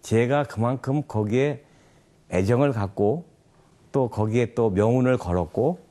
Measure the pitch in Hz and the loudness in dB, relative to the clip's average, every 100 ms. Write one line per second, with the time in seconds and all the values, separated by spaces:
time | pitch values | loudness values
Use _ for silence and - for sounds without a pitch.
0 | - 110 120 143 139 - 117 131 - 143 | 0 0 2 0 -2 -2 -2 -2 -4 -4
1 | 143 110 104 120 139 147 - _ _ _ | -4 -4 -2 0 0 -4 -12 _ _ _
2 | _ _ _ 90 95 120 143 113 98 - | _ _ _ -2 2 2 2 0 -4 0
3 | 101 147 - _ _ _ _ _ _ 139 | 0 0 -8 _ _ _ _ _ _ -2
4 | 123 - 107 117 113 - 113 92 107 123 | -2 -2 0 0 0 0 0 2 2 4
5 | 127 127 - 90 82 - 127 180 - | 2 0 0 -2 -2 0 -2 -2 -10